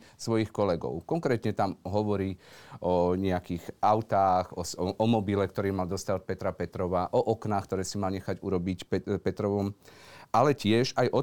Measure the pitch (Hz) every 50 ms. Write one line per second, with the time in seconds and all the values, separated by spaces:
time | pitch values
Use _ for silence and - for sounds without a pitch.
0 | - - - - - 117 113 110 110 - - - 101 95 87 82 - 62 73 85
1 | - - 160 170 160 139 120 110 - 110 98 - 104 92 90 - - 90 98 104
2 | 107 104 104 98 95 95 92 - - - - - - - - - - 90 90 90
3 | 87 90 92 95 98 95 90 90 - - 90 82 - - - _ - 104 107 113
4 | 110 - 107 98 98 95 90 92 92 - - 90 87 - - - 90 95 - -
5 | 110 113 117 110 95 101 101 101 98 92 - - 98 98 98 95 90 85 98 95
6 | - - 98 92 - - 95 - 95 95 90 - 87 85 - 90 92 87 92 87
7 | - - - 123 - 110 110 - - 104 104 98 95 - 98 92 90 - - 101
8 | 101 92 98 95 - - 92 - - 98 95 90 87 92 90 - - - 98 92
9 | - - 101 90 - 95 90 - 104 101 101 101 101 101 101 - - - - -
10 | - - - - - - - 113 131 151 139 - - 101 110 117 131 - - 123
11 | 127 - - 123